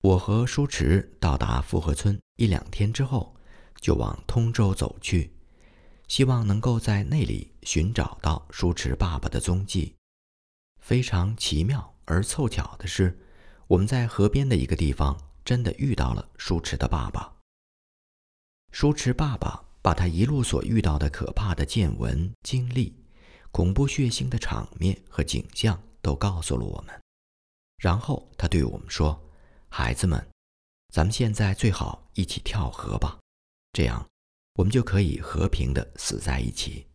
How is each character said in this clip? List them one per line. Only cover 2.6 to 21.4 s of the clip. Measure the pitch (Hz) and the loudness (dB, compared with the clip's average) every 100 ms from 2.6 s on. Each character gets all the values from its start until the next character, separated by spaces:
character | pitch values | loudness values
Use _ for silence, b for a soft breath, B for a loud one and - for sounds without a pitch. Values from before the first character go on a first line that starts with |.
| - | -2
天 | - 104 | -2 -2
之 | 117 | 0
后， | 135 131 - - B B B - | -2 -2 -4 -12 B B B -6
就 | - | 0
往 | - 52 - - | 2 0 -2 -2
通 | 120 117 | 2 2
州 | 113 101 | 4 2
走 | 95 - - | 2 -4 -4
去， | - 92 73 - b b b b b b b | 0 0 0 -8 b b b b b b b
希 | - | 0
望 | 131 123 104 | 2 2 2
能 | 101 | 2
够 | 123 117 | 2 0
在 | 110 101 | 2 0
那 | 117 151 | 0 0
里 | 110 52 - - | 0 -2 -6 -16
寻 | - - 85 | -4 0 0
找 | 120 - - | 0 -4 -2
到 | - 76 - | -2 -2 -4
舒 | - 90 | -2 0
池 | 82 - | 0 -2
爸 | 65 95 78 | 0 0 0
爸 | - | -2
的 | - | -2
踪 | - 90 | 0 0
迹。 | 98 95 73 - _ _ _ _ _ _ _ _ | 0 -4 -4 -8 _ _ _ _ _ _ _ _
非 | - 123 | 0 0
常 | 123 92 92 113 | 2 0 0 -2
奇 | - 73 | -2 0
妙 | 90 135 - - | 0 -2 -6 -18
而 | - 82 | -2 0
凑 | 107 - 131 | 0 -2 -2
巧 | - - - | -2 -8 -8
的 | 92 | -8
是， | - 92 85 B B B B B | 2 0 0 B B B B B
我 | 90 | 4
们 | 104 | 4
在 | 127 117 | 2 0
河 | - 104 | 2 2
边 | 135 135 | 4 2
的 | |
一 | 98 65 | 2 2
个 | 82 | 2
地 | 78 | 2
方 | 65 69 67 - - | 2 0 0 -8 -16
真 | - - | -2 0
的 | 120 - | 0 -2
遇 | 139 | -2
到 | 113 64 | 0 0
了 | 52 - - | -2 -6 -14
舒 | - 87 | -2 -2
池 | - - | -2 -2
的 | - | 0
爸 | 80 52 | 0 -4
爸。 | - - - _ _ _ _ _ _ _ _ _ _ _ _ _ | -8 -12 -20 _ _ _ _ _ _ _ _ _ _ _ _ _
舒 | - 147 | 0 2
池 | 147 127 | 2 0
爸 | 123 151 113 | 0 -2 -2
爸 | - - - - | -6 -8 -18 -4
把 | - | 0
他 | 82 90 | 2 2
一 | 82 | 2
路 | 120 143 | 2 2
所 | 117 - | 0 0
遇 | - 113 | 2 2
到 | 90 73 | 2 2
的 | 73 | 0
可 | - - | -2 -4
怕 | - | -2